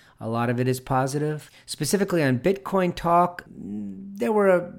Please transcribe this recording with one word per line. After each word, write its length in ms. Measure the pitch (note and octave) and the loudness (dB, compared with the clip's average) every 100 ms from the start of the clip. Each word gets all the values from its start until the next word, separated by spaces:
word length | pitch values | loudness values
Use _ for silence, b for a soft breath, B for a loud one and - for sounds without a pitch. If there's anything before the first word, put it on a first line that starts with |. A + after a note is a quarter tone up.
| B B | B B
A 100 | A2+ | -6
lot 220 | A2+ A#2+ | -2 0
of 100 | A#2+ | 0
it 80 | B2+ | 0
is 100 | B2+ | -2
positive. 720 | - C3 C3+ C#3+ D3+ D3+ - B B | -2 0 0 -2 -4 -6 -10 B B
Specifically 560 | - D3 F#3+ G3+ F3 | -8 -2 0 2 2
on 160 | C#3 B2 | 2 2
Bitcoin 560 | F3+ G3 - G3 F3+ | 2 0 -2 0 0
Talk, 500 | F3 E3+ F3 F3 - - | 0 2 4 4 0 -18
there 800 | - - G#3 G3+ F#3+ G3 G3 A#3 | -14 -10 -8 -10 -12 -12 -4 0
were 180 | G#3+ G3 | 4 6
a, 240 | F3 F3 | 4 2